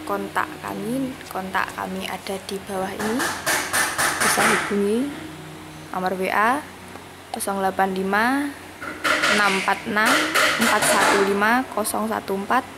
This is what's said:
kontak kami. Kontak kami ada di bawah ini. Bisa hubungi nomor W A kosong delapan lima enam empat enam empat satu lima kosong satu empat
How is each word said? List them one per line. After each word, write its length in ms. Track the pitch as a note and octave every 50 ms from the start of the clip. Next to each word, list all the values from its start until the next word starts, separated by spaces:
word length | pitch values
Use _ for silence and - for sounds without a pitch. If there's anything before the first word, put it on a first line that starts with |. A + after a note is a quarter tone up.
| -
kontak 480 | - G3+ G3+ D4+ D4+ - D4 - - - -
kami. 560 | - G#3 G3 G3 G3 G#3+ A#3+ C4+ C4+ B3+ B3+ - - -
Kontak 400 | - F#3+ F#3 F#3+ F#3+ F#3+ - - - -
kami 320 | G3+ F#3 F#3 F#3+ F#3+ -
ada 240 | - F#3 - - G3 F#3+ F#3+
di 160 | - G3 G3 F#3+ -
bawah 240 | G3+ F#3 F#3 F#3
ini. 320 | F#3+ - G#3 G#3+ A3 C4 D#4+ - G#3+ F#3+ - - - - - - - - - - - - - - - -
Bisa 220 | - - - - -
hubungi 640 | - G#3+ - - - G3+ G3+ G3+ G3+ G#3+ A#3 C4+ C#4+ D4 - - - - - - - - - - - - - - - -
nomor 240 | F#3 F#3 F#3 F#3+ F#3
W 80 | F#3+ F#3 -
A 240 | - G#3 A3+ B3+ D4 D#4 - - - - - - - - - - - - -
kosong 320 | - A#3 - - G3 G3 F#3+
delapan 320 | F#3+ F#3+ F#3+ F#3+ F#3+ F#3+
lima 560 | F#3 F#3+ F#3+ G3 G#3 A3 A#3+ C4+ C#4 C#4+ C#4+ C#4+ - - - - - - - - - - - - - - - - G#3
enam 240 | G#3 G3 F#3+ F#3+ F#3+
empat 160 | - G3 F#3+ - -
enam 240 | G#3 G#3 G#3+ A#3 C4+ D#4 D#4 D#4 D#4+ D#4+ - - - -
empat 240 | A3+ A3+ - G#3+ G#3
satu 400 | - G#3 G3+ G3 - G#3 G3+ G3
lima 400 | F#3+ G3+ G3+ G3+ G#3+ A#3 B3+ C4+ -
kosong 400 | - - G#3+ - - G#3 G#3+ A3
satu 240 | G#3+ G#3 G#3 - G3
empat 320 | G3 G3+ G#3 A#3 B3 B3+ - -